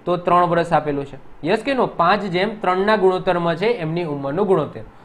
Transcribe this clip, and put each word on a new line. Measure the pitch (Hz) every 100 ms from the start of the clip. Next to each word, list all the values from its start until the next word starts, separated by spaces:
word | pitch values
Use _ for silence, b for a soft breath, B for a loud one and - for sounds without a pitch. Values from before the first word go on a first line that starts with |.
| 175
તો | 180
ત્રણ | 180 175 175
વર્ષ | 170 165
આપેલું | 156 151 143 139
છે. | - - - 151
યસ | 214
કે | 277
નો? | 262 185
પાંચ | - 170 196
જેમ | 196 180 208 214
ત્રણના | 180 185 208 214
ગુણોત્તરમાં | 185 185 185 175 170 165
છે | 214
એમની | 233 156 170
ઉંમરનો | 170 143 139 156
ગુણોત્તર. | 208 175 135 - - b